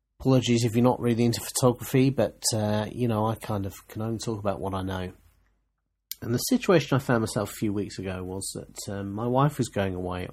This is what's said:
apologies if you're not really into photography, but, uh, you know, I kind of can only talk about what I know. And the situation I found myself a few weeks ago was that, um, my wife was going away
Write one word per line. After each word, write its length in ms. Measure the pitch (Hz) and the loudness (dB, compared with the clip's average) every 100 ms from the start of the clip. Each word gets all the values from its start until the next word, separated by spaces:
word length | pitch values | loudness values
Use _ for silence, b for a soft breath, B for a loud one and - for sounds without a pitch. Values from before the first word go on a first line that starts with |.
| _ - | _ -4
apologies 440 | 131 131 120 120 | 2 4 4 2
if 100 | 117 | 4
you're 100 | 117 | 4
not 160 | 123 - | 4 4
really 240 | 120 113 | 0 2
into 160 | 120 113 | 2 0
photography, 680 | - - 127 117 - 131 131 | -4 2 2 2 0 2 2
but, 320 | 135 104 - - | 2 -2 0 -2
uh, 320 | 110 107 107 104 | 0 0 0 -2
you 180 | - 120 | -2 0
know, 180 | 107 110 | 2 0
I 100 | 110 | -2
kind 280 | - 104 | -4 -4
of 80 | 98 - - | -4 -10 -12
can 140 | 110 | -8
only 160 | 113 113 | -6 -4
talk 200 | 120 104 | -4 -4
about 220 | 104 90 | -2 -2
what 140 | 82 | -4
I 80 | 95 | -4
know. 300 | 92 92 92 - _ _ _ _ _ _ _ _ - - | -4 -4 -6 -12 _ _ _ _ _ _ _ _ -14 -10
And 120 | 113 | -2
the 40 | 127 | -2
situation 580 | - 247 - 170 - 131 | 2 2 6 4 6 0
I 20 | |
found 240 | - 117 | 2 2
myself 280 | 110 120 101 | 2 -2 -4
a 40 | |
few 180 | - 110 | -4 -2
weeks 260 | 101 95 - | -2 -4 -6
ago 240 | 95 92 | -6 -6
was 280 | 90 95 - | -6 -8 -8
that, 380 | - - - - | -10 -12 -12 -8
um, 180 | 101 101 | -6 -6
my 140 | 104 120 | -4 0
wife 300 | 131 147 135 | 4 4 2
was 120 | 113 | -2
going 260 | 101 95 | 0 -2
away 340 | 90 90 90 90 | -2 -4 -6 -6